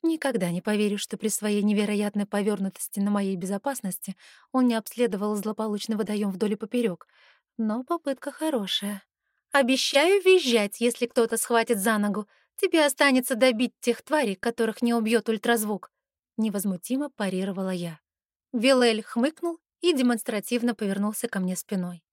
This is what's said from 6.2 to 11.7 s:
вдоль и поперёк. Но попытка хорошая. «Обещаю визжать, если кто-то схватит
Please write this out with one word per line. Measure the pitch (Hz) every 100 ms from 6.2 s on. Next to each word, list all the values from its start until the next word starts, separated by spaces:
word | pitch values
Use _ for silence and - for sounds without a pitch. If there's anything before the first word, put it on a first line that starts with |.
| 202
вдоль | 185 214
и | 208
поперёк. | 214 247 233 170 - _ _ _ _ -
Но | 220 220
попытка | 254 339 - 262 -
хорошая. | - 311 269 190 - 202 202 _ _ _ _ _
«Обещаю | 277 254 262 - 277 320 403
визжать, | 381 370 277 233 202 -
если | 233 233 240
кто-то | - 226 226
схватит | - 233 226